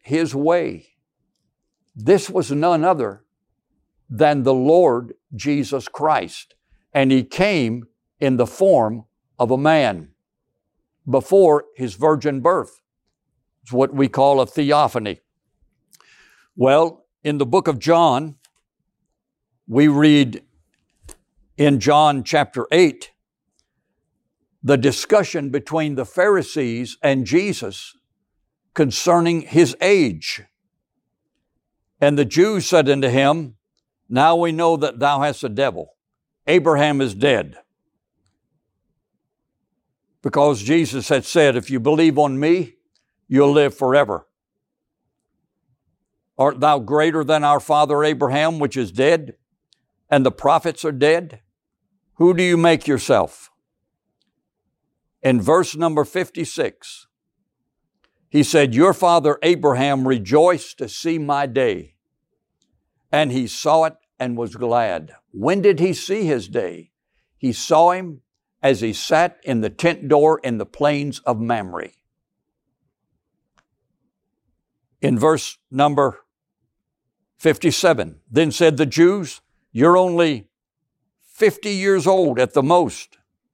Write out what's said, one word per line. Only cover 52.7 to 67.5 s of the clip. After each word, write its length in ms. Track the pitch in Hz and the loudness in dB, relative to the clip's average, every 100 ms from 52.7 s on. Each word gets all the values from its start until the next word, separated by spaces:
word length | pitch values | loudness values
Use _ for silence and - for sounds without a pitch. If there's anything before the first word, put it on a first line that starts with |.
| 160 147 | 2 0
yourself?" 640 | 123 - 113 82 - - _ _ _ _ _ _ _ _ _ _ _ _ _ _ _ _ _ | -4 0 0 0 -8 -20 _ _ _ _ _ _ _ _ _ _ _ _ _ _ _ _ _
In 180 | 131 120 | 0 0
verse 360 | 95 170 170 151 | 2 2 2 -2
number 280 | 165 151 | -2 0
fifty-six, 1040 | 135 185 175 170 156 - 120 _ - - _ _ _ _ _ _ _ _ _ _ _ _ _ | -2 -4 -6 -8 -10 -6 -6 _ -20 -20 _ _ _ _ _ _ _ _ _ _ _ _ _
he 140 | 147 | 0
said, 320 | 143 160 135 | 2 2 2
"Your 200 | 117 185 | 4 2
father 440 | - 175 170 147 147 | 4 2 2 2 0
Abraham 640 | 160 180 151 127 143 135 131 | 0 2 2 0 0 0 0
rejoiced 720 | 123 92 147 175 175 - - | -2 2 4 4 2 -6 -14
to 100 | 117 | -14
see 300 | - 165 165 | -8 -6 -6
my 280 | 143 143 139 | -4 -4 -2
day, 480 | 127 123 92 - _ _ _ _ _ _ _ _ _ _ _ - | -2 -2 -4 -10 _ _ _ _ _ _ _ _ _ _ _ -4
and 180 | 147 147 | -2 -2
he 160 | 131 117 | -2 -6
saw 380 | - 151 160 | -6 0 0
it 120 | 160 156 _ - | 0 -4 _ -10
and 180 | 127 120 | -8 -6
was 200 | 117 110 | -8 -6
glad." 580 | 120 120 110 85 78 _ _ | -2 0 -2 -6 -10 _ _
When 280 | 95 127 196 | -6 -4 0
did 180 | 202 156 | 0 2
he 140 | 185 | -2
see 300 | - - 214 | -4 -6 -4
his 220 | 170 127 95 | -4 -4 -6
day? 460 | 110 90 85 82 _ _ _ _ - | -8 -8 -12 -20 _ _ _ _ -8
He 160 | 131 | -8